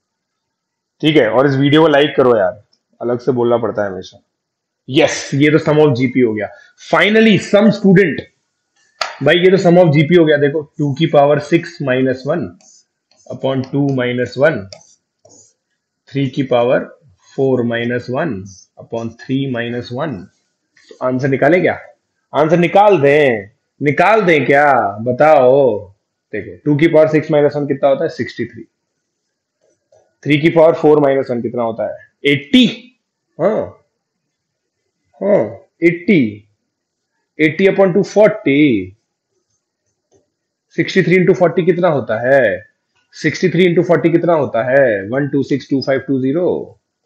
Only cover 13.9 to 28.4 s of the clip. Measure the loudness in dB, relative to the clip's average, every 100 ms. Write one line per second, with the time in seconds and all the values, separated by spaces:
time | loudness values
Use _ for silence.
13.9 | -2 -4 -4 -6 0 0 0 -10 -20 _
14.9 | _ _ _ _ _ _ _ _ _ _
15.9 | _ _ -6 -4 -4 -2 0 0 -2 -4
16.9 | -16 _ _ _ -4 -2 0 -2 -4 -4
17.9 | -6 -6 -6 -6 -8 -14 -20 _ -20 -12
18.9 | -10 -10 -14 -8 -6 -4 -6 -8 -10 -10
19.9 | -10 -8 -10 -16 _ _ _ _ _ _
20.9 | -8 -6 -4 -2 0 2 2 0 -4 -12
21.9 | _ _ _ _ -2 0 2 2 4 4
22.9 | 4 4 4 2 0 -6 _ _ _ -4
23.9 | 2 2 2 2 0 2 2 4 2 -2
24.9 | -4 -6 2 4 6 4 4 2 -2 -10
25.9 | _ _ _ _ -12 -12 -8 -4 0 2
26.9 | 4 2 0 0 0 0 -2 -6 -2 0
27.9 | 0 -4 -6 -10 -8